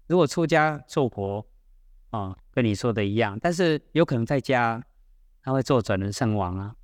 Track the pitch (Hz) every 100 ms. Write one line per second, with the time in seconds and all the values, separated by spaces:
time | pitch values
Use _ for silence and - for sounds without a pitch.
0 | - 180 147 - 165 160 156 147 - -
1 | 127 - 98 101 - _ _ - - -
2 | - 113 95 95 - - 120 101 123 110
3 | 101 107 107 101 170 175 175 151 - 147
4 | 170 127 113 143 - 127 117 113 - _
5 | _ - _ _ - 135 - 131 107 95
6 | 98 101 110 107 90 92 101 -